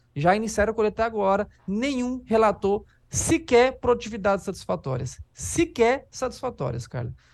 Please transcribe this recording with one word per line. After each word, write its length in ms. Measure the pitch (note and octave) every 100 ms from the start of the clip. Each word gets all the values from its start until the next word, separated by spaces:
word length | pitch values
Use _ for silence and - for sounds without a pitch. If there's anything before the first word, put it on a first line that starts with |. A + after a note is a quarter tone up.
| _ C#3+
já 180 | E3
iniciaram 360 | G#3 A3 G#3+ G#3
a 40 |
colheita 300 | A3 G#3+ F#3+
agora, 420 | A3+ A3 G3 G3 G3+ _ -
nenhum 560 | G#3 C#4 B3+ B3 B3+
relatou 640 | B3 A3+ A3 - G3 G#3 - _ _
sequer 680 | - - D#4+ D#4+ A#3+ C4 C4
produtividades 680 | B3 A#3+ A3+ A3+ G3+ F#3+
satisfatórias. 760 | G3+ E3 - F3+ C3+ C3 B2+ - -
Sequer 720 | - - - E4+ B3 A#3 C4+ -
satisfatórias, 760 | - B3+ B3 B3+ - C3 A#2+ -
Carla. 260 | B2+ A#2+ - _